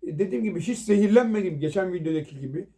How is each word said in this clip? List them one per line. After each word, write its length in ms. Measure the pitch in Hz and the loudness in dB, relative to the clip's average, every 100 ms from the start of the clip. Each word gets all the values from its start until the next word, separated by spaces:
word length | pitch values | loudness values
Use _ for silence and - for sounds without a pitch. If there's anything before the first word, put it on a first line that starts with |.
dediğim 420 | - 156 190 233 | -8 -2 -2 0
gibi 160 | 214 165 | -2 -2
hiç 180 | 220 233 | -4 -4
zehirlenmedim 800 | - 202 208 233 233 214 185 147 | 2 4 6 6 4 0 -2 -2
geçen 320 | 151 190 185 | -2 -2 -2
videodaki 480 | 180 160 156 - 139 | -4 -2 -4 -6 -10
gibi. 300 | 135 156 202 | -10 -8 -10